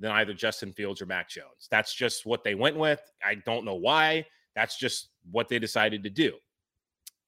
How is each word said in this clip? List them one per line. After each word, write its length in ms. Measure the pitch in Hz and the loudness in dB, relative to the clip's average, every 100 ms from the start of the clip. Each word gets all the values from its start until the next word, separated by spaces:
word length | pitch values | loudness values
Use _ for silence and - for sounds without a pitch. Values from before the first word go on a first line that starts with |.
than 100 | 107 | 0
either 240 | 107 104 | 2 2
Justin 400 | 95 113 - 101 | 0 -2 -2 -8
Fields 260 | 92 101 95 | -8 -8 -6
or 60 | 92 | -6
Mac 240 | 92 82 | -6 -6
Jones. 360 | - 69 _ - | -12 -16 _ 0
That's 240 | 107 107 | 2 2
just 320 | - 120 - 107 | -2 -2 -2 -2
what 180 | 117 | -2
they 100 | 107 | 0
went 220 | 101 139 156 | 2 2 2
with. 240 | 156 147 - - | 2 0 -4 -4
I 120 | 101 104 | -2 -2
don't 280 | 117 117 | -2 -4
know 120 | 107 95 | -2 -2
why. 500 | 101 156 156 160 156 _ _ | 2 4 4 2 -4 _ _
That's 220 | - 117 - | -2 -2 0
just 320 | 127 - - _ 87 | -4 -4 -10 _ -4
what 180 | 104 117 | -2 0
they 100 | 120 | 0
decided 440 | 110 113 107 107 | 0 2 2 2
to 80 | 101 | -6
do. 260 | 101 143 - _ _ _ _ _ _ - _ | 0 0 0 _ _ _ _ _ _ -20 _